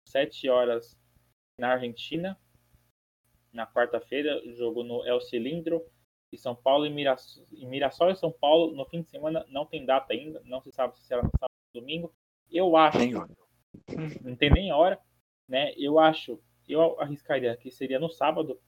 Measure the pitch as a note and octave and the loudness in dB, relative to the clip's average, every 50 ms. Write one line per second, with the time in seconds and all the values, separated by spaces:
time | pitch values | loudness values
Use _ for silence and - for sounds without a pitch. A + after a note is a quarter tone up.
0 | _ _ - C3+ C#3+ - - - - C3+ B2+ B2+ B2 A#2+ A#2 A#2 A#2 - _ _ | _ _ -2 -2 -2 -2 -4 -6 0 2 4 4 4 2 0 -2 -6 -10 _ _
1 | _ _ _ _ _ _ _ _ _ _ _ - B2 B2 B2+ B2+ B2+ A#2+ A#2 - | _ _ _ _ _ _ _ _ _ _ _ -4 0 0 0 0 -2 -8 -10 -12
2 | - - D3+ E3 F3 F#3+ F#3+ - _ _ _ _ _ _ _ _ _ _ _ _ | -12 -8 -8 -6 -6 -8 -10 -12 _ _ _ _ _ _ _ _ _ _ _ _
3 | _ _ _ _ _ _ _ _ _ _ _ A#2 A2 - _ B2 A#2+ A#2+ B2 A2+ | _ _ _ _ _ _ _ _ _ _ _ -10 -10 -2 _ 0 0 2 0 -6
4 | - _ B2+ C#3 D3 D3+ C#3+ B2+ - A#2+ A#2+ A#2+ A#2+ A#2 A2+ A#2+ A#2+ A#2+ A#2+ A#2+ | -4 _ -4 -2 -2 -2 -4 -4 -8 -12 -8 -6 -4 -4 -4 -6 -8 -6 -6 -6
5 | - B2 B2 B2 B2 - - A#2 A#2 C3+ D#3+ E3+ D#3+ E3 E3 E3 E3 - _ _ | -2 0 -2 -2 -2 -4 -6 -4 -4 -4 -6 -6 -4 -4 -4 -4 -4 -10 _ _
6 | _ _ _ _ _ _ - - - C3 A#2 - _ C3+ C3+ D3 D3+ D3+ D3 D3 | _ _ _ _ _ _ -20 -10 -10 -10 -10 -2 _ 4 4 4 2 0 -4 -2
7 | C#3+ C3+ C3 - - - - - - _ - - B2+ B2 C3 C#3 C#3 C3 - - | 0 0 0 0 -4 -18 -20 -20 -20 _ -20 -18 -14 -10 -4 -2 -2 -2 0 2
8 | E3+ F3+ F#3+ - - D#3+ - - - C#3+ D#3 E3+ E3+ - - C#3 C3+ - - E3+ | 2 2 2 0 -4 -6 -4 0 4 6 6 6 6 2 -2 -8 -10 -8 -8 -10
9 | E3 - - C#3 D3 D#3 D#3+ D#3+ - - C3+ C#3 D3+ - - D3+ C3 B2 C3 C3 | -10 -10 -12 -8 -6 -4 -4 -4 -6 -6 -8 -8 -8 -8 -10 -8 -2 0 0 0
10 | - - - A#2+ D3 D#3 D#3 - - B2 B2 C3 - C#3 - - B2+ A#2+ - _ | 2 -2 -6 -6 -6 -10 -14 -16 -14 -12 -12 -12 -12 -12 -4 -4 -4 -4 -4 _
11 | _ _ C3 B2 B2 - - - C3 B2+ - _ _ _ _ A#2+ A#2+ C#3 D#3 E3 | _ _ -2 -2 -2 0 -2 -2 -4 -4 -10 _ _ _ _ -16 -10 -8 -8 -8
12 | E3+ E3 - _ _ _ _ _ _ _ - E3+ F#3+ F3+ D#3+ D#3+ D#3+ D3+ D3+ C#3+ | -8 -12 -16 _ _ _ _ _ _ _ -2 0 2 6 8 8 8 6 6 2
13 | A#2+ B2 A#2 G2 E2+ - - _ _ _ _ _ _ _ - - _ - - - | 0 0 -2 -6 -8 -12 -16 _ _ _ _ _ _ _ -20 -20 _ -12 -10 -10
14 | D#3+ D#3 C#3+ - B2+ B2+ B2+ - D3 C#3+ C#3 - F#3+ F#3 D3+ D3 E3+ F#3+ G3 - | -8 -10 -10 -12 -14 -14 -4 0 4 4 4 4 4 0 4 4 4 4 2 -2
15 | _ _ _ _ _ _ _ _ _ _ B2+ C3+ D3 C#3 - - C#3 C#3+ D3+ D#3 | _ _ _ _ _ _ _ _ _ _ -2 -2 -2 -2 -4 -4 -2 2 6 8
16 | D#3+ D#3 D#3 - - - A#2 - _ _ _ _ _ - C#3 D#3 E3 E3 E3 - | 8 6 6 2 -6 -12 -14 -14 _ _ _ _ _ -2 2 4 4 4 2 -2
17 | D3 C#3+ D3 - _ - D3 C3+ B2 A#2+ A#2 A#2 _ C3 - - C3+ B2+ C3 C3 | -6 -6 -8 -12 _ -4 -2 -2 0 -2 -4 -4 _ -18 -10 -10 -6 -4 -4 -4
18 | D#3+ D#3+ - - C3+ D3+ D#3 D#3+ D#3+ C3+ C3 - _ | -4 -4 -4 -2 -2 0 0 -2 -4 -6 -8 -12 _